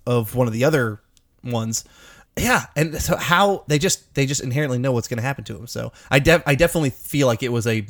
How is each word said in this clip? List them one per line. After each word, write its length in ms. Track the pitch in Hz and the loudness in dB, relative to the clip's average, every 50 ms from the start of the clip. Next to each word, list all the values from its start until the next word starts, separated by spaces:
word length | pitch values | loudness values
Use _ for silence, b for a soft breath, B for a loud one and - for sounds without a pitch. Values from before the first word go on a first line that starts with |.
| _ | _
of 280 | - 123 120 113 104 120 | 0 0 0 0 -2 0
one 120 | 123 127 | 0 0
of 80 | 120 110 | 0 2
the 100 | 113 127 | 2 2
other 360 | 147 160 143 123 110 104 104 _ _ _ _ _ _ _ _ - | 2 4 2 0 0 -4 -8 _ _ _ _ _ _ _ _ -10
ones. 400 | 123 120 113 110 113 113 - - b b b b b b b b b _ - | -6 -4 -4 -4 -4 -6 -6 -8 b b b b b b b b b _ -4
Yeah, 260 | - 233 254 196 - - - | 0 0 0 0 -2 -2 -2
and 220 | 147 156 165 151 - - | -2 -2 -2 -2 -6 -2
so 140 | - 175 - | -2 -2 -2
how 460 | - 127 175 175 202 202 196 - - | 0 0 2 4 4 4 2 0 -2
they 120 | - 151 147 | 0 0 0
just, 360 | 151 190 - - - _ _ | 2 0 -2 -2 -6 _ _
they 100 | - 139 | -2 -2
just 160 | 131 143 139 | 0 -2 -4
inherently 380 | - 131 123 147 151 139 127 123 | -4 -2 -2 -2 -2 -2 -2 -2
know 140 | 123 139 127 | 0 0 0
what's 160 | 117 110 - | 0 -2 -2
gonna 120 | 127 117 | -6 -4
happen 240 | 110 135 139 - 107 | -4 -4 -4 -6 -8
to 120 | - 110 - | -12 -12 -14
him. 80 | 113 | -12
So 260 | 120 - 117 113 120 b b b b | -12 -10 -8 -10 -10 b b b b
I 80 | - 143 | 2 4
def-, 260 | 139 160 165 170 - | 6 6 4 4 4
I 80 | - 143 | 0 2
definitely 340 | 123 165 170 - 170 156 135 | 2 2 2 2 0 0 0
feel 360 | - - - - - 143 143 | -2 -4 -12 -4 0 2 2
like 160 | 127 117 110 135 | 2 2 0 -2
it 100 | 123 120 | -2 -2
was 140 | 117 104 | 0 0
a 180 | 117 113 110 104 | 0 0 -2 -2